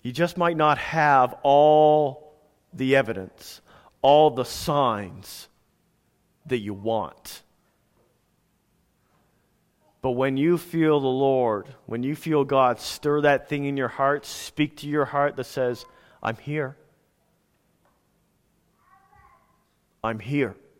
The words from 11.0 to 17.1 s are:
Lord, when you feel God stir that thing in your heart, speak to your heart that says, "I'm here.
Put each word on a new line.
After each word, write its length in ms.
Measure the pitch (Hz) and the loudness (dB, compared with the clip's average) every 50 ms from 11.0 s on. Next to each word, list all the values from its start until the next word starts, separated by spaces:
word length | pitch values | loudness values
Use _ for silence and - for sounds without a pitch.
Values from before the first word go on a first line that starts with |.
| 135 | 0
Lord, 600 | 131 127 131 139 135 135 131 123 117 107 101 - - - _ _ | -2 0 0 0 2 2 2 0 0 -2 -4 -6 -12 -20 _ _
when 160 | - 113 120 123 | -10 -8 -6 -6
you 120 | 135 156 | -6 -8
feel 280 | 151 - 165 156 147 139 | -8 -4 -2 0 0 0
God 360 | 139 143 135 131 123 120 - | 2 2 2 2 2 0 -2
stir 420 | - - - - - 147 147 151 | -8 -12 -12 -6 -2 -2 0 2
that 280 | 147 147 143 131 - - | 2 2 2 2 -2 -6
thing 160 | 147 143 143 | -6 -6 -4
in 120 | 143 139 | -4 -4
your 100 | 139 131 | -4 -4
heart, 400 | 113 - - 135 139 143 143 - | -6 -2 -2 0 0 0 -2 -6
speak 500 | - - - - - _ - 147 147 - | -14 -16 -14 -16 -12 _ -2 -2 -2 -4
to 100 | - 143 | -12 -8
your 180 | 147 147 151 139 | -4 -2 -2 -2
heart 320 | - - 143 143 147 143 | 0 0 0 0 0 -2
that 80 | 139 123 | -6 -10
says, 420 | - - 139 127 123 123 113 - - _ _ _ _ _ _ | -8 -4 -4 -2 -2 -4 -6 -12 -20 _ _ _ _ _ _
"I'm 160 | - 110 113 | -8 -8 -8
here. 400 | - - 143 147 156 143 131 143 _ _ _ _ _ _ _ | -8 -10 -8 -8 -6 -8 -8 -12 _ _ _ _ _ _ _